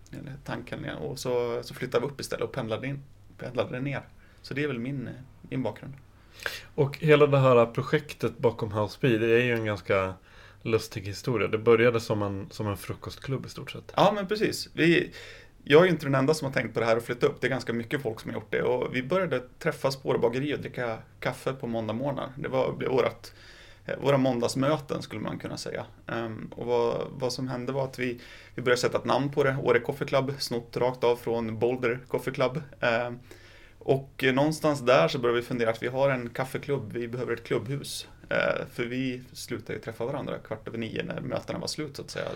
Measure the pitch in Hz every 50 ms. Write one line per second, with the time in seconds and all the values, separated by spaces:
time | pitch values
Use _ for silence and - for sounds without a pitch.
0 | - - - - 135 139 139 139 - - 120 120 123 - - - - - - -
1 | - - - 135 - 131 123 120 120 117 117 123 117 - - - - 127 - -
2 | 123 143 139 - 107 - - - 120 113 - 139 117 110 110 104 120 135 143 139
3 | - - - - - - - - - 123 120 127 - 170 147 127 131 143 135 113
4 | - - - - - - - - - - 135 139 147 147 127 117 117 135 143 135
5 | 117 107 113 127 - - - - - - 135 131 120 104 - - - - 139 -
6 | - - - - - - - - - - - - - - - - 143 139 - -
7 | - 151 147 143 147 143 139 135 131 131 127 120 120 117 - - 127 - - 151
8 | 143 - - - - 113 113 - - 117 110 - 120 107 104 107 107 101 - -
9 | - 135 113 107 113 113 113 120 123 123 117 113 110 107 104 95 - - 104 98
10 | 95 95 92 - - - - - - - - - - 117 113 110 - - - 110
11 | 92 101 98 - - 139 123 104 98 92 107 107 110 117 117 113 117 123 117 113
12 | 110 - 113 104 104 101 98 98 98 - - - 110 104 98 92 - - 101 -
13 | - - - - - - 135 123 117 - - - 127 - - 113 - - - 147
14 | 160 196 214 208 98 90 - 214 220 - - - - - - - 156 170 170 151
15 | - - - - - - - - - - - - - - 143 156 180 185 165 156
16 | 151 139 135 135 135 143 160 160 139 135 - 135 120 110 - 123 113 117 113 117
17 | 113 - 120 - - 139 - - - 127 135 123 - - 117 117 117 113 156 143
18 | 135 117 113 - - 131 120 113 107 - - 127 143 127 123 127 127 - - 127
19 | 127 135 180 190 185 160 135 127 123 - - - - 160 139 - - 135 135 135
20 | - 139 127 117 113 117 117 131 139 151 131 107 110 117 - 131 123 117 110 110
21 | - - - - - 139 127 - - 135 131 135 - 120 117 113 110 107 107 117
22 | 135 143 139 - - - - 139 - 120 127 131 127 - 131 120 123 - 131 127
23 | - - - - - - - - - - - - - - - - - - - -
24 | 120 139 139 135 131 131 123 120 120 117 - 135 135 143 156 147 139 - - -
25 | - - - 107 - - - - - - - - - - - - - - - -
26 | - - 117 117 117 113 110 110 - - - - 117 120 120 120 120 117 - -
27 | - - - 139 131 123 - - 131 127 131 123 123 127 131 139 131 131 - -
28 | 127 127 117 120 - - - - - - - - 123 123 123 120 - 117 - -
29 | - 120 117 123 139 143 143 151 139 135 131 135 - 120 120 120 - - 135 -
30 | 143 - 143 135 131 131 139 139 - - 123 117 - - - 123 120 127 127 -
31 | - 120 123 120 - - 117 117 113 110 113 110 120 120 131 127 127 117 120 131
32 | - - - 127 - - 131 139 131 127 131 156 - - - - 131 120 117 117
33 | 120 123 120 117 - - - - - - - - - - - - - - 135 135
34 | 139 - - - 131 131 127 131 143 156 160 156 - 156 147 123 120 123 123 160
35 | 165 156 - 131 120 120 117 123 117 - 131 120 117 110 113 - 117 123 131 131
36 | 135 139 135 127 120 120 - - 131 131 - 131 - - 143 135 107 104 - 120
37 | 120 117 113 123 120 117 117 117 - - 139 120 107 120 139 143 - - - -
38 | - - - - - - - - - - - - - - - - 123 117 123 127
39 | 131 131 123 127 - - - - - - 123 104 110 - 101 107 - 117 110 -
40 | 117 127 147 135 113 - - - - - 113 - - - - 113 113 107 - -
41 | - 117 113 110 - 123 117 104 - - - - - - - - 151 139 139 -
42 | - - - 95 - - -